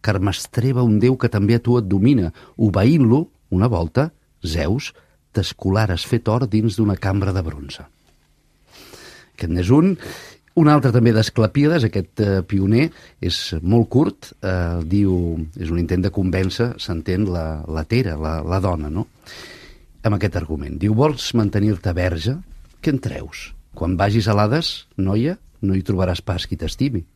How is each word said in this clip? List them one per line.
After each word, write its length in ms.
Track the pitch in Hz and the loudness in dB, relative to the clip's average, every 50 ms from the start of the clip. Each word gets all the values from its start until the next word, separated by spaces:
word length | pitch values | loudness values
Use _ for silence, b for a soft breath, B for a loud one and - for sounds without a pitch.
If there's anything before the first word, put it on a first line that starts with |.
| - | 0
car 140 | - 104 92 | -2 -2 0
m'estreba 640 | 90 101 90 - - - - - 120 131 131 123 123 | 0 -2 -2 -4 -10 -6 -4 -2 0 0 2 2 2
un 120 | 117 107 104 | 4 4 4
déu 180 | 101 123 135 127 | 4 2 2 2
que 80 | - 117 | 0 0
també 280 | - 104 101 104 117 | 0 0 2 2 2
a 20 | 117 | 2
tu 160 | - 117 120 | 2 2 2
et 80 | 123 110 | 2 2
domina. 460 | 95 98 98 95 127 147 117 90 76 B B B B B | 0 0 2 4 4 4 4 0 -2 B B B B B
Obeint-lo, 720 | B 110 107 90 98 98 123 160 165 135 110 117 143 170 - _ _ _ _ | B 0 2 2 4 4 4 4 4 4 4 4 2 2 -4 _ _ _ _
una 160 | 95 92 104 | 0 0 2
volta, 420 | 123 113 85 82 82 _ - 143 170 _ _ _ _ _ _ - | 2 0 0 -2 -2 _ -2 -2 -2 _ _ _ _ _ _ -8
Zeus, 500 | 90 78 85 73 76 104 143 - - b b b b b b b _ _ | -6 -4 -2 -2 0 -2 -2 -4 -10 b b b b b b b _ _
t'escolares 680 | - 90 - - _ - 95 95 107 110 101 90 82 - | -2 -2 -2 -6 _ -2 0 2 2 2 0 -2 -4 -2
fet 200 | - - 117 - | -2 -2 -2 0
or 200 | - 107 120 131 | 0 0 0 0
dins 320 | 107 98 107 107 113 98 107 | 0 0 0 0 0 0 0
d'una 160 | 110 101 95 | 0 0 0
cambra 400 | - - 98 95 101 98 98 92 | -2 -2 -2 0 0 0 0 -2
de 80 | 95 85 | -2 -4
bronze.» 400 | 82 73 73 71 67 - - - - _ _ _ _ _ _ _ _ _ _ _ _ _ _ _ B B B B B B B B B B B B B B | -4 -8 -10 -12 -14 -16 -18 -18 -20 _ _ _ _ _ _ _ _ _ _ _ _ _ _ _ B B B B B B B B B B B B B B
Aquest 180 | - - 82 85 | -10 -6 -4 -2
n'és 160 | 87 90 90 | -2 2 4
un. 240 | 123 147 165 190 190 - B B B B B B B B B _ _ | 4 6 6 4 0 -2 B B B B B B B B B _ _
Un 140 | - 160 151 | 4 6 6
altre 180 | 151 147 - 135 | 6 6 4 4
també 220 | 107 123 113 120 110 | 4 6 6 6 4
d'Esclapíades, 720 | 110 107 - - - 110 104 - 139 143 151 170 170 117 | 4 2 2 2 0 0 2 2 2 2 2 2 2 2
aquest, 360 | 107 - 101 90 - _ - 107 | 0 0 -2 -6 -6 _ -2 0
eh, 160 | 101 98 95 | 2 2 0
pioner, 460 | 90 - 104 98 95 98 107 123 147 165 B B B B B B | 0 0 -2 0 2 2 4 2 2 0 B B B B B B
és 160 | - 90 - - - - - 80 | -6 -6 -4 -6 -6 -6 -8 -4
molt 260 | 80 90 107 117 117 - | 0 4 4 4 4 4
curt, 420 | - 123 156 180 - _ - - - _ | 2 2 2 2 -2 _ -20 -20 -18 _
eh, 400 | - 95 92 90 87 85 85 85 | -4 -2 -2 0 -2 -2 -2 -4
diu, 320 | 85 80 92 101 101 95 92 90 87 85 82 80 80 78 | -2 0 0 2 2 2 2 0 0 -2 -4 -4 -6 -10
és 180 | 80 - 92 80 | -10 -10 -6 -4
un 80 | 85 | -2
intent 240 | 87 87 85 95 90 | -2 0 0 0 0
de 80 | 90 101 | 0 -2
convèncer, 640 | - 104 95 92 87 95 95 95 - - 117 120 - - | -2 -2 -2 -2 0 0 -2 -2 -2 -2 -2 -4 -2 -8
s'entén, 480 | - - 90 82 78 - 90 95 107 95 | -8 -8 -8 -6 -4 -4 -2 -2 -2 -2
la, 300 | 87 87 80 80 78 76 76 | -2 -4 -4 -6 -6 -8 -8
la 160 | 80 78 80 78 | -8 -6 -6 -4
Tera, 300 | - 113 123 131 95 80 | -2 0 0 0 -2 -4
la, 220 | 76 78 78 80 80 | -6 -6 -4 -4 -4
la 160 | 76 82 87 95 | -4 -2 -2 0
dona, 300 | 95 95 87 78 76 73 | 0 0 -2 -2 -4 -6
no? 140 | 76 90 110 - _ _ B B B B B B B B B B B B B B B _ | -6 -6 -6 -8 _ _ B B B B B B B B B B B B B B B _
Amb 180 | - 110 104 | -2 0 0
aquest 220 | 95 104 101 - - | 0 0 -2 -2 -4
argument. 400 | 80 76 80 69 71 71 69 71 | -6 -4 -8 -8 -8 -8 -6 -2
Diu: 140 | - 104 110 | -2 0 2
«Vols 320 | 110 143 156 147 120 - - - | 2 2 2 0 -2 -8 -2 0
mantenir-te 580 | 117 107 101 - 104 101 107 104 87 - 98 87 | 0 0 2 0 0 0 0 0 -2 -2 -4 -2
verge? 400 | 87 90 90 85 80 76 110 135 170 - - - - - - - _ | 0 -2 -2 -2 -2 -4 -4 -4 -6 -10 -16 -20 -20 -20 -20 -20 _
Què 80 | - 165 | -4 -2
en 80 | 143 | -2
treus? 540 | 131 - - - - - 82 - - - - - - - _ - | -2 -4 -6 -8 -8 -12 -14 -16 -18 -18 -18 -18 -20 -20 _ -10
Quan 180 | - - 82 92 | -6 -4 -2 0
vagis 280 | 82 98 104 104 113 104 | 0 2 2 2 2 2
a 60 | 113 104 | 2 2
l'Hades, 540 | 101 107 107 123 160 165 - - - - _ _ | 2 2 2 0 0 -2 -4 -8 -10 -16 _ _
noia, 420 | - 95 95 98 107 120 151 185 - - - _ _ | -2 -2 0 0 0 0 -2 -4 -6 -12 -20 _ _
no 160 | - 98 95 | -2 0 0
hi 60 | 95 92 | 0 0
trobaràs 380 | - 98 92 92 90 87 87 - | -2 0 0 0 0 -2 -4 -4
pas 220 | - 87 87 - - | -6 -6 -6 -4 -8
qui 80 | 98 | -8
t'estimi. 460 | 85 - 80 - - 127 143 123 117 85 _ _ | -6 -6 -6 -4 -2 -4 -2 -2 -4 -8 _ _